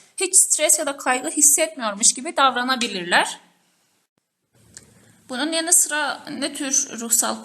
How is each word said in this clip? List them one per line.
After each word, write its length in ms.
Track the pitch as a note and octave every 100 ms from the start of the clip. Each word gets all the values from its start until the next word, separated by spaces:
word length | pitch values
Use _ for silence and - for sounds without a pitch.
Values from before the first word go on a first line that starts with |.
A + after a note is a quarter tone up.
| - -
hiç 200 | F#4+ F#4+
stres 420 | - - D4+ -
ya 80 | D4
da 100 | C#4
kaygı 340 | C#4 B3+ D4
hissetmiyormuş 840 | E4 - - D#4+ D4 A3 G3+ A3+
gibi 220 | - D4 E4+
davranabilirler. 1040 | C#4 B3 B3 C4 A3+ G3 F3 A3+ - - _ _ _ _ _ _ _ _ _ _ _ _ _ - - _ _ _ -
Bunun 240 | B3 D#4
yanı 200 | E4 E4
sıra 480 | F4 - D4+ C#4 - -
ne 240 | A3+ C#4
tür 340 | C#4 C#4 - - A3
ruhsal, 360 | A#3 - A3 A3